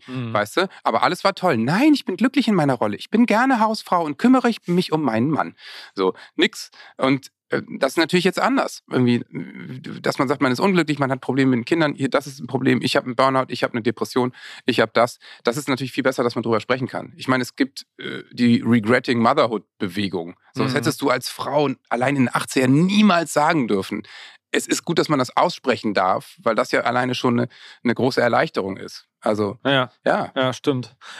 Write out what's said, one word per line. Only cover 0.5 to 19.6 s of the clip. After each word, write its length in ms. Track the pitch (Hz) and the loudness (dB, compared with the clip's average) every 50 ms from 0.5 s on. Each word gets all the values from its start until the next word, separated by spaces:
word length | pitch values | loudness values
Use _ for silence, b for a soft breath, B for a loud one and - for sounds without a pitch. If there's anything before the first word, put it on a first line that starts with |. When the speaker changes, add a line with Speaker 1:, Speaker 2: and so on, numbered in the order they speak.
| - 165 | 0 0
Speaker 2:
du? 100 | 190 190 B B B | 0 0 B B B
Aber 180 | 135 - - - | -2 2 2 2
alles 220 | 139 180 - - | 2 2 0 0
war 100 | 196 190 | -2 0
toll. 220 | - 185 180 139 110 | 0 0 2 2 2
Nein, 340 | 113 127 170 214 285 320 294 | 2 0 2 4 6 6 4
ich 100 | - - | 4 2
bin 120 | - 370 | -4 -2
glücklich 320 | - 220 - - 285 - 226 | 0 0 2 2 2 2 2
in 60 | 208 | 2
meiner 200 | 170 147 139 127 | 4 4 2 2
Rolle. 220 | - 117 107 98 | 2 0 -2 -2
Ich 140 | - - - | -4 -4 0
bin 160 | - 220 240 | 2 2 4
gerne 340 | - 202 220 254 269 262 214 | 4 4 2 2 2 2 2
Hausfrau 420 | 220 214 220 - - - 190 175 165 | 2 0 0 -4 -4 -2 -2 0 0
und 140 | 147 143 - | -2 -2 2
kümmere 300 | - 247 262 254 - 240 | 4 4 6 6 4 2
ich 180 | 220 - - | 0 -2 -2
mich 260 | - 175 185 180 - 160 | 0 0 0 2 0 0
um 100 | 156 151 | 0 0
meinen 280 | 120 110 110 123 156 | 0 0 2 2 2
Mann. 240 | 151 104 85 82 - B B B B B B B B | 0 0 -2 -4 -8 B B B B B B B B
So, 200 | 98 95 92 B B B B B | 0 0 0 B B B B B
nix. 340 | 151 170 - - - - - B B B B B | 0 0 0 0 -4 -16 -16 B B B B B
Und, 340 | - 135 131 139 131 - - _ _ _ _ | -2 0 0 0 0 -2 -8 _ _ _ _
äh, 120 | - - - - - - | -6 -6 -6 -8 -4 -2
das 140 | 139 135 - | -2 0 0
ist 40 | 170 | 0
natürlich 260 | 165 156 - 180 165 | 0 2 2 2 2
jetzt 160 | 185 - 175 | 0 0 0
anders. 420 | - 214 269 247 117 - - - - - | 0 0 0 0 -2 -4 -6 -14 -12 -4
Irgendwie, 260 | - 131 127 120 120 | 0 2 2 2 2
äh, 840 | 117 - - - - - - - - - - 131 131 - - - 127 | 0 -2 -6 -10 -12 -12 -12 -14 -14 -14 -14 -14 -14 -12 -12 -10 -6
dass 180 | - 139 127 - | -4 -2 -2 0
man 80 | 139 | 0
sagt, 160 | 127 143 135 143 | 0 0 0 0
man 80 | 127 | 0
ist 80 | 123 123 | 0 0
unglücklich, 400 | 175 202 185 170 160 147 147 147 | 0 2 2 2 0 0 -2 -2
man 140 | 143 131 139 | -2 -2 -2
hat 80 | 127 | -4
Probleme 300 | - - 127 139 135 131 | -4 -2 0 2 2 2
mit 80 | 127 117 | 2 0
den 40 | 113 | 0
Kindern, 300 | - 170 - - - - | 0 0 0 0 0 0
hier, 140 | - 135 127 | -2 -2 -2
das 180 | - 139 143 | 0 -2 -2
ist 140 | 147 135 135 | -4 -10 -14
ein 80 | 117 - | -8 -6
Problem, 320 | - 127 160 131 127 113 113 | -6 -2 0 2 2 2 0
ich 140 | 127 - | 0 0
habe 100 | 143 120 | -2 -2
einen 80 | 127 120 | -2 0
Burnout, 300 | 123 131 135 135 131 127 - | 0 2 2 2 0 -2 -2
ich 120 | 123 - 139 | -4 -4 -4
habe 100 | 127 - | -4 -4
eine 80 | 120 104 | -2 -2
Depression, 500 | 120 113 - 110 - - 127 120 123 B B B B B B B | -2 -2 -2 -6 -4 -2 -2 -2 -2 B B B B B B B
ich 160 | - 117 123 | -2 0 2
habe 100 | 113 110 - | 0 2 2
das. 260 | 117 117 123 - B B B B B - | 2 2 2 0 B B B B B -4
Das 120 | 123 113 | -4 -2
ist 120 | 147 - - | -2 -4 -4
natürlich 240 | 131 117 135 123 - | -4 -4 -4 -6 -4
viel 100 | - 127 | -2 -2
besser, 220 | 131 131 - 120 | 0 0 0 0
dass 100 | 120 - | -2 -2
man 80 | - 113 | -4 -2
drüber 160 | 117 113 107 | -2 -2 -2
sprechen 300 | - - 127 127 131 104 | 0 -2 -2 -2 -4 -6
kann. 240 | - 87 - - - | -6 -10 -12 -12 -16
Ich 120 | 165 - - | -8 -4 -2
meine, 140 | 131 127 123 | -2 -2 -2
es 120 | - - | -4 -4
gibt, 320 | - 139 - _ - - _ _ - | -2 -2 -2 _ -8 -18 _ _ -14
äh, 260 | 139 - - - - _ - | -12 -10 -10 -12 -12 _ -2
die 300 | 123 123 120 117 - - | 2 4 4 4 4 4
Regretting 540 | 117 120 120 101 110 127 127 - - 123 110 | 2 2 2 4 2 2 2 2 0 0 2
Motherhood-Bewegung. 1120 | 113 117 139 151 131 113 113 101 | 2 4 4 4 2 0 0 -4